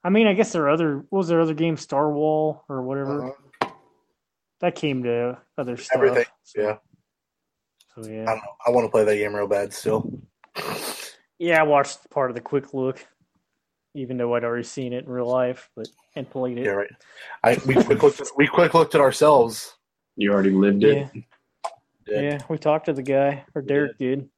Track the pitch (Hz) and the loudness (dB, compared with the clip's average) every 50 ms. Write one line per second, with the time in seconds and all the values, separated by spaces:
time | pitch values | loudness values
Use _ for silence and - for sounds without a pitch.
0 | - 180 196 220 226 208 190 196 220 214 - 170 151 143 151 165 165 156 143 139 | 0 2 4 4 4 4 4 2 0 0 0 0 2 2 2 2 2 0 -2 -4
1 | 143 _ 196 196 185 165 170 165 165 160 156 147 165 165 160 147 - _ 143 139 | -6 _ -2 -2 0 2 2 2 2 0 0 -2 -2 -2 -2 -4 -6 _ -2 0
2 | 151 151 147 147 151 156 156 156 156 156 151 151 _ - 139 131 127 127 135 139 | 0 0 0 0 0 0 0 0 -2 -2 -4 -8 _ -10 -10 -8 -8 -6 -6 -6
3 | 139 139 143 147 127 131 139 139 135 139 _ _ - - - _ _ _ _ _ | -6 -6 -6 -8 -8 -10 -14 _ _ _ _ _ -8 -8 -8 _ _ _ _ _
4 | _ _ _ _ _ _ _ _ _ _ _ _ 175 180 175 - - 147 135 127 | _ _ _ _ _ _ _ _ _ _ _ _ -4 -4 -2 -2 -4 -4 -4 -2
5 | 123 120 117 120 120 123 123 - _ _ _ - 135 123 120 120 - - 131 131 | -2 -2 -2 -2 -2 -4 -6 -10 _ _ _ -10 -8 -8 -8 -10 -6 -4 0 2
6 | 135 131 127 127 117 - _ _ _ - _ - 104 107 107 - _ _ _ _ | 2 4 4 2 -2 -2 _ _ _ -12 _ -4 -4 -4 -4 -6 _ _ _ _
7 | _ _ _ _ _ _ _ _ _ _ _ _ _ _ _ _ _ _ _ 117 | _ _ _ _ _ _ _ _ _ _ _ _ _ _ _ _ _ _ _ -18
8 | 110 110 110 110 110 113 113 110 110 104 - _ - 120 120 123 117 107 - 113 | -16 -14 -12 -8 -6 -6 -6 -6 -8 -16 -20 _ -2 2 2 2 0 2 2 2
9 | 107 107 104 104 104 104 104 104 104 98 104 101 101 101 - - - 110 110 110 | 4 4 2 0 -2 -4 -2 -4 -2 -2 -2 -2 -2 -6 -10 -8 -4 -2 -2 -2
10 | - - - - - _ _ _ _ _ _ - - - - - - - - - | -4 -6 -10 -14 -18 _ _ _ _ _ _ -10 -10 -8 -8 -8 -8 -10 -12 -12
11 | - - - _ _ _ _ _ 170 170 165 160 156 147 147 143 139 - - - | -14 -18 -20 _ _ _ _ _ -2 2 4 4 4 6 4 4 2 0 -6 -16
12 | _ _ - 143 135 127 117 120 - - - 139 135 - - 135 131 131 131 - | _ _ -4 -2 -2 -2 -4 -8 -8 -4 -4 -4 -4 -4 -6 -4 -4 -4 -6 -8
13 | - _ _ _ _ _ _ _ _ _ _ _ _ _ _ _ _ _ _ 147 | -16 _ _ _ _ _ _ _ _ _ _ _ _ _ _ _ _ _ _ -12
14 | 131 123 131 123 120 120 120 120 117 117 117 120 120 - - 143 131 123 123 127 | -10 -8 -6 -4 -2 -2 -2 -2 -2 -2 -4 -6 -6 -8 -10 -10 -8 -8 -8 -10
15 | - 135 123 123 123 120 127 127 127 123 123 - - _ _ - 113 - _ _ | -10 -8 -8 -6 -4 -2 0 0 0 -2 -4 -8 -14 _ _ -16 -16 -16 _ _
16 | _ _ _ - 131 - - 135 127 127 120 120 131 110 98 98 101 - - _ | _ _ _ -14 -14 -10 -8 -6 -6 -6 -6 -4 -4 -4 -4 -4 -6 -8 -12 _
17 | _ _ - - - - - - - 113 120 - - 131 135 180 226 - 143 120 | _ _ -20 -20 -20 -20 -8 0 0 2 2 2 0 2 4 4 4 4 4 4
18 | - 143 - - 143 - - 139 147 - - 185 175 156 - 165 156 - - 151 | 4 4 4 2 -12 -6 0 0 0 2 4 2 2 6 6 4 4 4 4 4
19 | 143 131 127 - 151 151 147 135 117 117 110 - - - - _ _ _ _ _ | 4 4 4 4 6 6 8 6 4 2 -2 -10 -14 -16 -20 _ _ _ _ _
20 | _ _ _ - 104 101 101 98 95 98 95 95 101 101 101 101 110 143 139 139 | _ _ _ -2 0 2 2 4 4 4 4 4 4 4 4 4 4 4 4 4
21 | 139 - - 120 - _ _ _ _ _ _ _ - - - _ _ _ _ _ | -2 -8 -12 -18 -18 _ _ _ _ _ _ _ -12 -12 -12 _ _ _ _ _
22 | _ - 107 110 143 147 143 143 - - 160 147 - 156 151 156 - - 147 135 | _ -4 -4 -2 -2 -2 -4 -6 -6 -8 -8 -2 0 0 0 2 0 -4 -4 -4
23 | 127 135 135 135 139 139 143 135 - _ _ 156 135 135 139 143 147 135 110 _ | -2 0 2 2 2 2 0 -4 -14 _ _ -10 -4 0 0 0 0 -2 -4 _
24 | 131 127 131 139 135 _ _ | -2 -2 -2 -4 -6 _ _